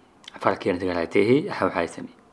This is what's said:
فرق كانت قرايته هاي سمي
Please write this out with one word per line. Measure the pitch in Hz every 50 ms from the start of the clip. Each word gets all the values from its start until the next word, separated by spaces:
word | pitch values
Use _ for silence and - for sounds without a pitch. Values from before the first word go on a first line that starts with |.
| _ _ _ _ - - - -
فرق | - 113 95 -
كانت | - 104 92 90 95
قرايته | 92 87 87 82 82 - 101 101 110 127 143 175 202
هاي | - - 101 92 - 92 85 80
سمي | - - 87 - - - _ _